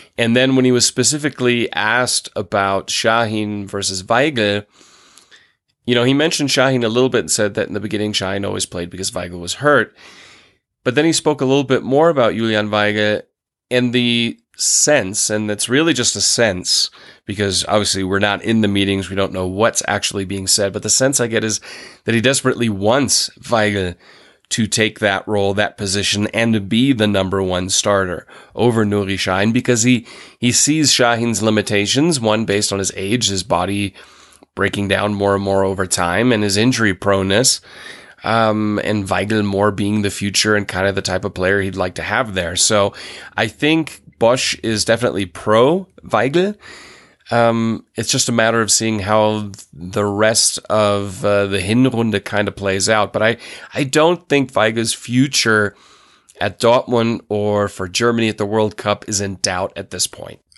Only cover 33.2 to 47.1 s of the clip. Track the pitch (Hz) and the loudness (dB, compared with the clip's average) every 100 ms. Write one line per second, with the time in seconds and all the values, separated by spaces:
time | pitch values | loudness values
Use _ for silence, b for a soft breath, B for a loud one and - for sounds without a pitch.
33.2 | 98 98 87 87 92 101 101 - B B | -2 -4 -2 -2 -2 -2 -4 -8 B B
34.2 | B B B - 98 101 98 98 104 101 | B B B -4 -4 -2 -2 0 0 0
35.2 | 101 98 98 98 95 98 92 - 87 92 | 2 2 2 0 0 0 -2 -2 0 2
36.2 | 123 110 104 98 117 120 110 90 101 98 | 2 2 2 2 2 2 0 0 0 0
37.2 | 95 101 127 - B B B B B B | 2 2 2 0 B B B B B B
38.2 | - 113 110 107 107 104 - 107 98 92 | -2 2 2 2 0 -2 -2 -2 -2 -2
39.2 | 101 110 104 98 104 101 101 107 101 - | 0 0 0 2 2 2 0 0 -2 -2
40.2 | 101 98 107 104 101 90 98 98 95 92 | -4 0 2 0 0 -2 0 0 -2 -4
41.2 | 104 92 92 101 98 95 92 85 82 107 | -4 -2 0 0 0 -4 -6 -6 -4 -2
42.2 | 117 92 85 90 - 107 101 B B B | -2 -4 -4 0 2 2 0 B B B
43.2 | B B 113 - 147 160 151 - - - | B B -4 -2 0 0 -2 -10 -16 0
44.2 | 113 131 - - 113 107 - 113 120 76 | 2 2 0 -4 -4 -2 0 0 0 -2
45.2 | 92 - - 110 131 180 185 _ 92 110 | -6 -6 2 4 4 2 -4 _ -4 -2
46.2 | 123 165 190 208 B B B B B | 0 0 0 -4 B B B B B